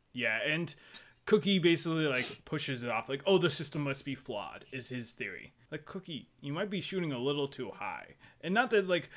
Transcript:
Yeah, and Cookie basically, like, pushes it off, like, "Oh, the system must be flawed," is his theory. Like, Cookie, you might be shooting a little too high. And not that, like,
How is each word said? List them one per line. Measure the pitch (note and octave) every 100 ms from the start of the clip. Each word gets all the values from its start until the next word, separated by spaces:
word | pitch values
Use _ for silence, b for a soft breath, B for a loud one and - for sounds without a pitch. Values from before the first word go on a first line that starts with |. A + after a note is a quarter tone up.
| _
Yeah, | B2 A#2 A2+ B2+
and | D#3 E3 - b b b b -
Cookie | G#3+ E3 F#3+
basically, | E3+ E3 E3+ D#3+ D#3
like, | B2+ B2 -
pushes | - D#3 D3 B2+
it | A#2+
off, | A2+ -
like, | C#3 G3
"Oh, | F#3+
the | E3
system | - D3+ D#3
must | C#3+ C3+
be | -
flawed," | B2+ - G#2+ F2 - -
is | B2+ A#2+
his | B2+ A2
theory. | - G#2+ F2 - _ -
Like, | D#3 -
Cookie, | F#3+ F3+ C#3 - _
you | C#3+
might | D#3 G3+
be | F#3+
shooting | - F#3+ E3
a | B2+
little | C3 D3 C#3
too | C#3 A2
high. | - G2+ D2+ - - b b
And | E3
not | G#3 B3+
that, | G#3+ F#3+
like, | F3 -